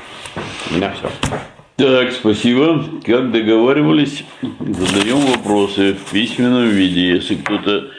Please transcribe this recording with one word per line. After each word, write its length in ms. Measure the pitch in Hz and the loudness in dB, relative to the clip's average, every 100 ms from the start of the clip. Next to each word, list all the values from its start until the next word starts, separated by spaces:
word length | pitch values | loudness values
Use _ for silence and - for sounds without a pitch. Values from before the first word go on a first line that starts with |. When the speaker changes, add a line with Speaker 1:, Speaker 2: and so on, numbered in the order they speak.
| - - - - - - - | -18 -18 -14 -12 -12 -12 -4
Speaker 1:
У 40 | |
меня 180 | 82 95 | -2 -2
все. 160 | - - - - - - - _ - | -4 -8 -6 -6 -6 -10 -20 _ 0
Speaker 2:
Так, 360 | 139 131 127 | 4 4 2
спасибо. 720 | - 107 104 120 123 160 156 - - | 0 0 2 2 2 2 2 -2 -8
Как 260 | - 120 131 | 0 2 2
договаривались, 920 | 113 107 110 120 143 151 156 143 - - - 123 - | 0 2 4 4 4 2 2 0 -4 -14 -12 -10 -8
задаем 600 | - 85 92 98 104 135 | -6 -2 0 0 0 2
вопросы 760 | 139 120 104 104 98 101 98 | 2 0 0 0 2 2 0
в 160 | 95 - | 0 -4
письменном 560 | 98 113 120 123 123 117 | -2 -2 0 2 2 2
виде. 400 | 101 92 87 90 | 2 2 2 2
Если 280 | 87 - 87 | 2 0 -4
кто-то 500 | - 101 - 104 - | -4 -4 -2 -2 -4